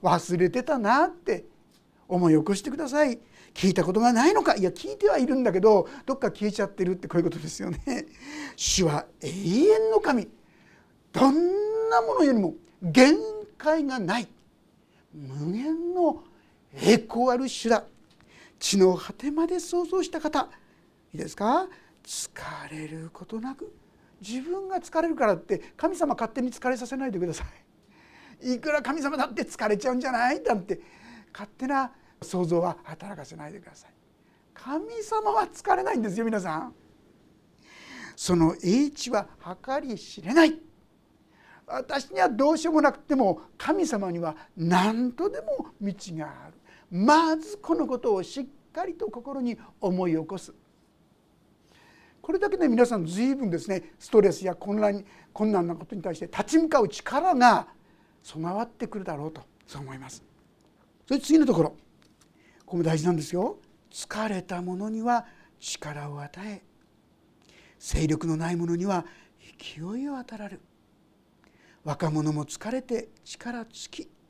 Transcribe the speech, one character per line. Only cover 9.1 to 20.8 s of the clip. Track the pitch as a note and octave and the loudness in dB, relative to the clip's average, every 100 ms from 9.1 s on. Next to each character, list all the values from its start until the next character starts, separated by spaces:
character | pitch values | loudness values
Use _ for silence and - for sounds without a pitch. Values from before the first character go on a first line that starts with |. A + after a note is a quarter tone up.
| _ | _
永 | D#3 | -10
遠 | F3+ E3+ G#3+ G4 A4 A4 | -4 0 4 6 6 4
の | A4 | 2
神。 | D#4+ B3 - - _ _ _ _ _ _ _ | 2 0 -2 -12 _ _ _ _ _ _ _
ど | - C4+ | 4 4
ん | D4+ F4 G4 G#4+ A4 A4 | 6 2 2 0 0 2
な | A4+ | 2
も | A4+ - | 2 4
の | |
よ | D4 | 4
り | A#3 | 4
も | F3 - - _ | 0 -4 -16 _
限 | F3 D3+ C4 G4 A4 G#4+ G#4 - | 2 8 8 8 0 -10 -12 -4
界 | D4+ D#4+ | 0 0
が | C#4+ C4 | 0 -4
な | F3 A#3 | -2 -2
い、 | G3 _ _ _ _ _ _ _ _ | -4 _ _ _ _ _ _ _ _
無 | D3+ C#3 C#3 D3+ | -18 -12 -8 -4
限 | G#3 C#4+ D#4+ E4+ | -4 -4 -4 -2
の | F4+ E4 - - _ _ _ _ | 0 0 0 -10 _ _ _ _
栄 | C#3 - A3+ | 0 4 4
光 | - A#3 B3+ | 2 -2 0
あ | B3 | 0
る | C4 | -2
主 | - A3+ | -4 0
だ。 | A3 - _ _ _ _ - - _ | 0 0 _ _ _ _ -20 -20 _
地 | - G3 | 0 6
の | F#3 F3 | 6 4
果 | - | -4
て | - C#4 | -8 -4
ま | D4+ E4+ | -2 0
で | F4+ | -2
創 | - F4 | -2 -4
造 | F4 F#4 | -2 -2
し | F4+ | -2
た | D#4 | -4
方。 | D4+ D4 - - _ _ | -2 -2 -4 -10 _ _